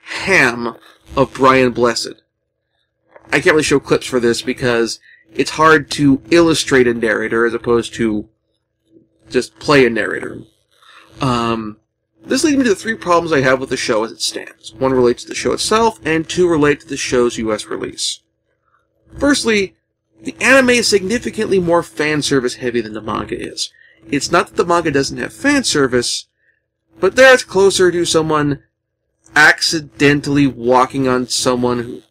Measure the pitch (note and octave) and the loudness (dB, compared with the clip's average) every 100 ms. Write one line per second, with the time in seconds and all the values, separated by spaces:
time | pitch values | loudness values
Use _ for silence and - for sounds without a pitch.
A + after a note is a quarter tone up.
0 | - - - F#3 C3+ A#2+ A#2+ A#2 _ _ | -14 -10 0 2 2 0 -8 -10 _ _
1 | _ B2+ C3 - C3 C3 B2+ A#2 A#2+ A2+ | _ -2 -2 2 4 4 2 2 0 -2
2 | - - _ _ _ _ _ _ _ _ | -8 -14 _ _ _ _ _ _ _ _
3 | _ - - D3 D#3+ D#3 C3+ C#3+ - D#3 | _ -20 -4 0 2 2 2 0 0 -2
4 | - B2+ A#2+ A2+ - B2+ B2+ A#2 A2+ - | 0 0 0 -2 -4 -4 -2 0 -2 -4
5 | _ _ _ - C#3+ - D#3 D#3 C3+ - | _ _ _ -6 -4 2 4 4 2 0
6 | C#3+ C3 - E3+ E3 D#3 - C3+ A#2+ A#2 | 2 2 2 4 4 2 2 4 4 2
7 | A2+ G#2 A2 A2+ A#2 A#2 B2 A#2 A2+ - | -2 -2 -2 0 0 -2 0 0 -2 -4
8 | A#2 G#2+ A2 _ _ _ _ _ _ _ | -4 -4 -8 _ _ _ _ _ _ _
9 | _ _ _ B2+ A#2 _ - D3 A#2+ A2+ | _ _ _ -4 -4 _ 0 4 4 2
10 | F#2 - - - - _ _ _ _ - | -4 -6 -10 -14 -18 _ _ _ _ -20
11 | _ - C3+ A#2+ A#2 A2+ A2 G#2 _ _ | _ -6 -2 0 -2 -4 -6 -14 _ _
12 | _ _ - C4 D#4+ C#4 B3 G3 G#3+ A3+ | _ _ -4 -2 0 2 0 0 -4 -8
13 | F3 E3+ E3 D#3 C3 C3 B2+ C3 - A2+ | 0 0 2 0 2 0 -2 -6 -2 -2
14 | - - - - - - - - C3 C3 | -4 -6 -8 -8 -16 -20 -20 -4 -2 2
15 | B2 B2 - - - A#2 - G#3+ A3+ - | 2 0 -6 -8 -4 -4 -2 0 0 -2
16 | C#3+ D#3+ D#3+ - F3+ E3 D3 C#3+ - C#3 | -4 -4 -4 0 0 2 2 0 -4 -10
17 | - B2+ A#2+ A#2+ A2 G#2+ - - - - | -2 0 0 -2 -6 -6 -6 -10 -10 -8
18 | - - _ _ _ _ _ _ _ _ | -8 -8 _ _ _ _ _ _ _ _
19 | _ - C#4 C#4 A3+ G#3+ F#3+ _ _ _ | _ -4 0 0 0 -2 -2 _ _ _
20 | _ _ - - A3 C4+ B3+ A#3+ A3 G3+ | _ _ -14 -4 2 4 4 2 2 0
21 | F#3 A#3+ A#3 G#3 G#3+ F#3+ E3+ E3+ D#3+ - | 0 -4 -6 -6 -2 0 2 0 -2 -4
22 | D3+ D3+ C#3 C#3 B2 - B2 A#2+ G#2+ G#2+ | -2 -2 0 0 -2 -6 -4 -4 -6 -10
23 | G#2+ G#2+ G#2+ - G#2+ - - _ _ _ | -8 -8 -6 -10 -10 -10 -12 _ _ _
24 | - C#3+ - E3+ G3+ - F3 F3 E3 C#3 | -6 -6 0 0 -2 -2 0 0 0 -2
25 | - C3 A2+ - C#4 C#4+ A#3+ D3+ C3+ B2 | -2 -6 -10 -4 0 0 0 0 0 0
26 | A#2+ - - _ _ _ _ _ _ _ | -2 -6 -10 _ _ _ _ _ _ _
27 | F#3 - C4 B3+ - F#3 G3 F#3 F#3 E3+ | -2 4 6 6 2 2 2 4 0 2
28 | E3+ E3 D#3+ D3+ D3 C#3 _ _ _ _ | 0 0 0 -2 -2 -4 _ _ _ _
29 | _ _ _ - D#3 E3 - E3 D3 - | _ _ _ 4 4 4 -2 -4 -8 0
30 | C#3+ D3 C#3 C#3+ C#3 A#2+ A#2 B2+ B2+ C#3 | 2 2 0 0 0 0 2 2 2 0
31 | C3 B2+ B2 - C3 B2 B2 A#2+ A#2 D2+ | -2 -2 -2 -4 -2 0 0 -2 -6 -12
32 | _ | _